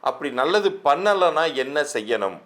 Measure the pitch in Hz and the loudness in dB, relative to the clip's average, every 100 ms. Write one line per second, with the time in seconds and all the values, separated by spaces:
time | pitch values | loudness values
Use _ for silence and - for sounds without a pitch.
0 | 131 - 143 123 143 208 196 196 143 156 | -2 -4 -6 -2 2 2 0 0 0 2
1 | 202 196 180 156 156 131 131 147 143 120 | 2 4 2 2 0 -2 -2 -2 -2 -4
2 | 107 113 98 87 | -2 -2 -2 -6